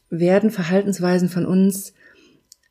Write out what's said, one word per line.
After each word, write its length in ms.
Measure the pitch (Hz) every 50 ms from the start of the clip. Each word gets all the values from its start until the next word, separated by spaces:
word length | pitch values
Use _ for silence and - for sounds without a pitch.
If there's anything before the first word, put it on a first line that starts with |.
| _ _
werden 400 | 175 160 170 175 185 202 208 220
Verhaltensweisen 760 | 208 - 175 160 185 196 202 202 190 175 175 180 180 185 180 175
von 180 | 180 180 165
uns 460 | - 190 185 190 196 190 196 - - - _ _ - _ _ _ _ _ _ _ _ - _ _ _